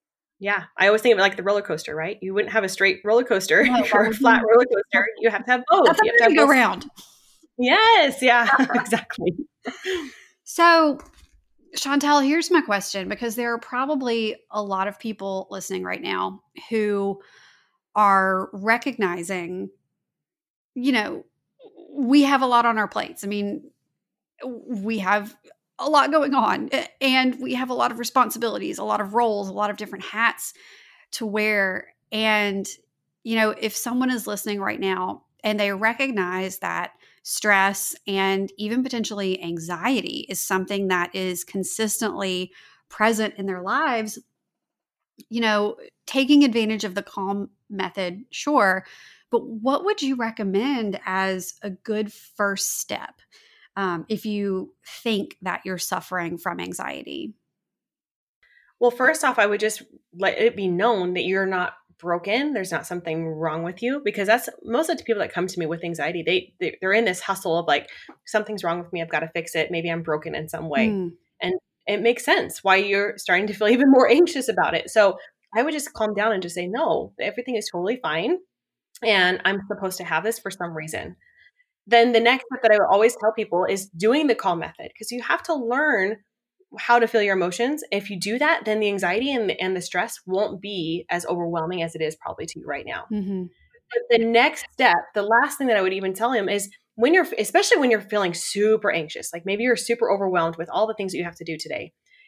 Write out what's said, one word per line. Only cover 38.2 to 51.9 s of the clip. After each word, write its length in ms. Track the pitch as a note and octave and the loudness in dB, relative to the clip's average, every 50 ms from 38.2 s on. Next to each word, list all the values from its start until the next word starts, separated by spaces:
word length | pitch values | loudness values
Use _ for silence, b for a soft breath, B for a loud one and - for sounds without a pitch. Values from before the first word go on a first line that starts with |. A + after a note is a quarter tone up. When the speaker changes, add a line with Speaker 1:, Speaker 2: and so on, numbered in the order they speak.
| F#3+ F#3+ G3 F#3+ G3 F#3+ - - | 0 0 0 -2 -2 -6 -6 -8
Speaker 2:
even 240 | G#3 G#3+ A3+ B3+ B3+ | -8 -4 -2 -2 -4
potentially 600 | C4 B3 A#3 G#3 - A3 G3+ G3 F#3+ F#3 F#3 F3 | -2 -4 -6 -6 -6 -6 -4 -4 -4 -4 -4 -6
anxiety 840 | E3+ E3+ E3 E3 E3 F3 E3 F3+ A#3+ C#4 A3 - - - - - - | -8 -8 -8 -6 -8 -8 -4 -2 0 0 0 -2 -4 -8 -10 -10 -8
is 120 | G3 - | -8 -8
something 480 | - - G3 F#3+ F#3 - G#3 G3 G3+ F#3+ | -4 -4 -2 -4 -2 -4 -4 -4 -2 0
that 260 | F#3 F3+ F3 F3 - | 0 0 -2 -4 -4
is 280 | F#3+ F#3 F#3 F3+ F3 - | -6 -4 -4 -6 -6 -10
consistently 1080 | - - G3 F#3 - - - A3 G#3+ - - A3+ G#3 - - G3+ F#3+ F#3 F3+ F#3 - b b b b b b b _ | -8 -6 -6 -6 -6 -4 -4 -4 -4 -2 -4 -4 -4 -4 -4 -4 -4 -4 -4 -6 -8 b b b b b b b _
present 440 | - - G#3+ A3+ A#3 G#3+ A3 G3+ - - | -4 0 2 2 2 2 -2 -4 -4 -6
in 80 | F#3+ | -6
their 160 | G3 F#3 F3+ F3+ | -6 -6 -6 -4
lives, 560 | F#3+ A3+ C#4 D#4+ D4+ B3 A3+ A3 G#3+ - - - _ _ _ _ _ _ _ _ _ _ _ _ _ _ _ _ _ _ _ - _ | -4 -2 -2 0 0 -2 -2 -4 -6 -10 -14 -18 _ _ _ _ _ _ _ _ _ _ _ _ _ _ _ _ _ _ _ -18 _
you 100 | A3 A#3 | -4 -2
know, 360 | A#3 A3 G#3+ G#3 G#3 G#3 - - - - _ _ _ | 0 2 2 2 0 -2 -4 -8 -14 -20 _ _ _
taking 380 | - - C4+ C4+ B3+ D4 C#4+ C#4+ | -4 -2 0 4 6 8 8 8
advantage 400 | C4+ G#3+ A#3 A3 G#3+ A3 G3+ G#3+ | 6 4 2 0 0 -2 -2 -4
of 100 | G3+ F3+ | -4 -6
the 80 | G3 F#3+ | -6 -8
calm 460 | - - G3+ F#3+ F#3+ G3+ G3+ G3 - _ _ _ _ | -8 -8 -6 -4 -4 -4 -4 -6 -10 _ _ _ _
method, 540 | G3+ F#3+ F#3 F3+ - G3 F#3 F3+ F3 G3+ - - | -8 -6 -6 -6 -6 -6 -6 -6 -6 -10 -14 -16
sure. 540 | - - - D4 D4 C4 G3+ F#3+ F#3 F#3+ F#3+ B B B B B B B B B | -14 -8 -4 0 2 4 4 4 2 0 -4 B B B B B B B B B
But 160 | B3 A#3 - | -2 -2 -2
what 380 | B3+ A3+ G#3+ G#3+ C4 C#4 D4 F4 | -4 -10 -4 0 0 0 0 0
would 160 | G4+ G#4 G4 D4+ | 0 -2 0 -2
you 140 | C4+ C4+ | -4 -2
recommend 840 | B3 A#3 A3+ A3+ - G#3 G3 F#3 G3 A#3 C#4 C#4+ B3 A3 G3+ F#3+ - - | -2 -4 -6 -4 -4 -4 -2 0 0 0 0 -2 -2 -2 -4 -4 -6 -6
as 480 | F#3+ F#3 F#3+ F#3+ F#3+ F#3+ F#3 F3 - - _ - | -4 -4 -2 -2 -2 -2 -4 -6 -10 -14 _ -12
a 80 | G#3 | -12
good 420 | F#3 - _ - | -12 -10 _ -6